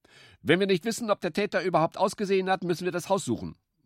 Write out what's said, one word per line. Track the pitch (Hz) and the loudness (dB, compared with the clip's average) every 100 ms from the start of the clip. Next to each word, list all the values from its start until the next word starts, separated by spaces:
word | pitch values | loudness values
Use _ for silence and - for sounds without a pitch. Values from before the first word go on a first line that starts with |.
| _ - - - | _ -20 -20 -6
»Wenn | - 170 | 2 2
wir | 196 | 4
nicht | 185 | 0
wissen, | 233 220 226 | -2 -4 -2
ob | 202 | -2
der | 180 | -2
Täter | 180 202 196 | -2 -2 0
überhaupt | 180 170 165 - | 0 2 2 2
ausgesehen | 196 - 196 190 185 | -2 0 0 0 2
hat, | 185 | 0
müssen | 175 170 | 0 -2
wir | 180 | -2
das | 175 - | -4 0
Haus | 190 | -2
suchen«, | - 104 85 - _ _ | 0 -4 -4 -12 _ _